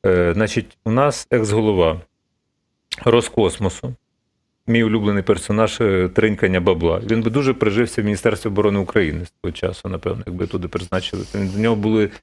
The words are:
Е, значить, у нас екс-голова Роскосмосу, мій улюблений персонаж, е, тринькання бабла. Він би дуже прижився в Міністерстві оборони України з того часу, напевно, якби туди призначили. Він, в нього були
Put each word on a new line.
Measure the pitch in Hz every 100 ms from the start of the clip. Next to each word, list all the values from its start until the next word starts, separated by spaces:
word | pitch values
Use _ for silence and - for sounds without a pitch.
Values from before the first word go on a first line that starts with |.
| 95
Е, | 92 87
значить, | 87 110 - - _
у | 110
нас | 117 143 - -
екс-голова | 123 110 107 107 95 82 80 - _ _ _ _ _ _ _ _ -
Роскосмосу, | - 117 - - 95 - 95 - 127 123 _ _ _ _ _ _ -
мій | 117
улюблений | 113 110 104 101
персонаж, | 92 92 - 107 110 -
е, | 110 95 92
тринькання | - 107 101 92 92
бабла. | 87 85 82 82 -
Він | 113
би | 113
дуже | 127 135
прижився | 131 107 101 113 -
в |
Міністерстві | 104 101 - 104 113
оборони | 101 104 98
України | 92 107 82 80
з | 87
того | _ 92
часу, | - 87 90 95
напевно, | 90 90 92 -
якби | 90 92
туди | 92 87
призначили. | - 90 92 - 95 92
Він, | 101 98
в | 98
нього | 113 107
були | 107 110 101 -